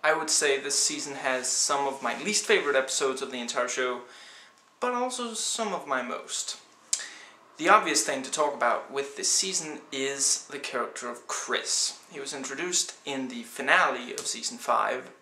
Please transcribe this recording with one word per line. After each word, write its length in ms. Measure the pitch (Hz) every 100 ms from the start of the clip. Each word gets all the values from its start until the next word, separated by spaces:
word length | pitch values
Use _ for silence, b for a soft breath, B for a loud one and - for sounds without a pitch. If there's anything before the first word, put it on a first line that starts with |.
| 151
I 80 |
would 160 | 156 156
say 300 | - 147 135
this 180 | 135 135
season 380 | - 147 139 139
has 320 | 135 131 123
some 400 | - - 143 139
of 160 | 131
my 180 | - 117
least 240 | 165 208 -
favorite 300 | 202 143 135
episodes 460 | 131 - 139 131
of 100 | 127
the 80 | 127
entire 300 | 117 - 120
show, 320 | - 127 123 - B B B B B _ _
but 120 | 247
also 400 | 247 254 247 240
some 400 | 220 - - 214
of 140 | 180 147
my 140 | 131
most. 560 | 120 - - - - - - - - B B B B B - -
The 140 | 160
obvious 340 | 208 165 143
thing 180 | - 135
to 60 | 131
talk 240 | - 147
about 380 | 120 123 110 -
with 240 | 135 139 -
this 160 | -
season 480 | - 190 180 156 143 -
is 520 | 139 135 139 135 - -
the 120 | 107
character 500 | - 127 110 - 123
of 160 | 120 -
Chris. 720 | - - - - - - - -
He 80 | 156
was 140 | 139
introduced 600 | 143 131 139 180 175 - - -
in 240 | 135 127
the 140 | 120
finale 680 | 113 - 131 175 156 127 123
of 140 | - -
season 300 | 117 117 120
five 520 | - 117 104 123 - -